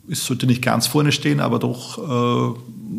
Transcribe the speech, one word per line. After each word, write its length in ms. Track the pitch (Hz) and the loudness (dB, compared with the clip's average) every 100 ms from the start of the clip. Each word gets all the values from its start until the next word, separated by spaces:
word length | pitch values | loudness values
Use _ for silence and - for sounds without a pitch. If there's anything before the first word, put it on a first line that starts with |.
| - | -10
es 160 | - - | -6 -4
sollte 200 | 123 131 | 0 2
nicht 160 | 123 | 2
ganz 260 | 123 113 - | 2 2 2
vorne 260 | 151 147 | 2 4
stehen, 260 | - 147 143 | 2 2 2
aber 180 | 127 117 | 2 0
doch, 400 | 123 123 - - | 0 -4 -8 -10
äh, 640 | 165 120 120 123 123 117 - 113 - | -4 0 2 2 0 -4 -12 -14 -10